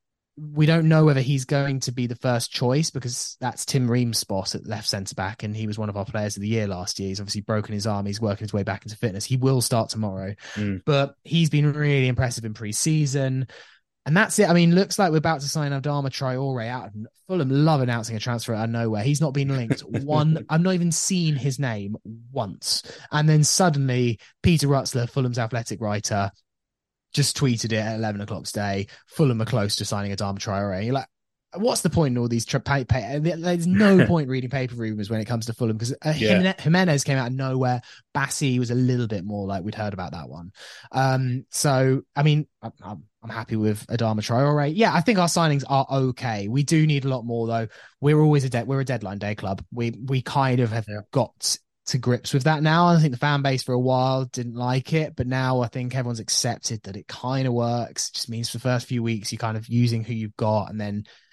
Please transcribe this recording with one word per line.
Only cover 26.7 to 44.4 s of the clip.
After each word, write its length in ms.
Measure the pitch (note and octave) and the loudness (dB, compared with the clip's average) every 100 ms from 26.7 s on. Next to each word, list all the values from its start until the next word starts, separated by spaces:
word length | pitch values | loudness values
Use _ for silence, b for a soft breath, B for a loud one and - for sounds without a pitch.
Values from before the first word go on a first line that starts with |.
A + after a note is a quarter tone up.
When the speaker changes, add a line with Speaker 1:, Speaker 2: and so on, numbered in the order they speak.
| _ _ _ _ | _ _ _ _
Speaker 1:
just 220 | - C#3 - | 0 0 2
tweeted 280 | C#3 A#2 A2 | 0 0 0
it 80 | |
at 200 | A2 G#2+ A2 | -2 -2 -4
eleven 240 | A2 G2+ | -4 -4
o'clock 240 | G2+ G2 | -6 -8
today, 440 | - A2 G2+ G2 G2+ B _ | -6 -4 -2 -2 -6 B _
"Fulham 340 | - D3 A#2 | 2 2 2
are 40 | A2 | 0
close 300 | A#2+ G#2 - | 0 0 -2
to 80 | |
signing 280 | G2+ G#2 G2+ | -4 -4 -4
Adama 240 | G2 G2+ G2 | -4 -6 -6
Traore." 380 | - G2 G2+ F#2 | -4 -4 -4 -4
And 80 | |
you're 100 | A2+ | -2
like, 120 | C3+ - _ _ _ _ | -4 -4 _ _ _ _
"What's 280 | F3 A#3 B3+ | -4 -2 0
the 80 | F3 | 2
point 220 | E3+ D3 | 2 2
in 60 | B2 | 2
all 80 | A#2+ | 0
these 160 | A#2 | -2
tra-, 140 | - C3 | 0 -2
pay, 240 | - C#3 | 0 0
pay, 360 | A#2+ B2+ G2+ D3 | 2 -2 0 -2
there's 460 | D#3+ D#3+ F3 F3 E3+ | -2 0 -2 0 2
no 360 | F#3+ G#3 F#3 A2+ | 6 8 8 6
Speaker 2:
<laughs> 20 | |
Speaker 1:
point 200 | E3+ C3 | 4 0
reading 220 | C3 B2 | -2 -2
paper 240 | C#3 B2+ | -4 -4
rumours 340 | A#2+ A2 G#2+ G2+ | -4 -4 -4 -2
when 100 | A2 | -4
it 60 | G#2+ | -2
comes 200 | A#2 A2+ | -4 -4
to 60 | |
Fulham," 260 | A2 A#2 A2 | -2 -2 0
'cause, 160 | A#2 - | -4 -4
uh, 80 | D#3 D#3 | -2 2
Speaker 2:
Yeah. 260 | G#2+ F#2 | 4 4
Speaker 1:
Jimene-, 180 | F#2 - | 4 2
Jimenez 440 | D#3 F3+ F3+ C#3+ | 2 4 4 2
came 120 | - C3+ | 2 0
out 120 | A#2+ | -2
of 40 | |
nowhere. 480 | C3 C3+ C3 B2+ B2 B B _ | -4 -2 0 0 0 B B _
Bassey 440 | C#3+ C3+ - C#3+ B2 | -4 -2 0 0 2
was 120 | A#2 | 2
a 20 | |
little 320 | B2 B2+ B2 A2+ | 2 2 2 0
bit 180 | G#2 | -4
more 220 | G2 G#2 G2 | -6 -6 -4
like 160 | G2 | -6
we'd 140 | G2 - | -6 -6
heard 180 | G#2 | -6
about 160 | F#2+ F2+ | -6 -8
that 160 | E2+ C2 | -10 -14
one. 220 | D2 F2 B B B B | -14 -16 B B B B
Um, 560 | B2+ C3+ C3 B2+ B2+ - | 0 2 2 0 -4 -6
so, 520 | - D3+ C3 C3 C3+ - - | -2 2 4 2 0 -2 2
I 80 | |
mean, 240 | D3 D3 D3 _ | 2 2 -2 _
I'm, 120 | A2+ - | -16 -14
I'm, 220 | F#2+ F#2+ - _ | -14 -14 -16 _
I'm 80 | A2 | -12
happy 240 | A2 A2 A2+ | -10 -4 0
with 300 | G#2+ G#2 - | 0 0 -4
Adama 320 | A2+ A2+ G#2+ | 0 0 0
Traore. 540 | G#2+ A#2 | 0 2